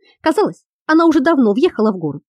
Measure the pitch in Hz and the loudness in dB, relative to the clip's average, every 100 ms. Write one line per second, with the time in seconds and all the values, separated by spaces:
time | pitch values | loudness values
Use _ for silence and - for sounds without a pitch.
0 | _ _ 320 370 320 170 _ _ - 320 | _ _ -2 0 -2 -4 _ _ -2 2
1 | 339 311 262 294 220 202 339 - 214 185 | 2 2 0 2 0 0 -2 -2 -2 -2
2 | 156 143 | -8 -10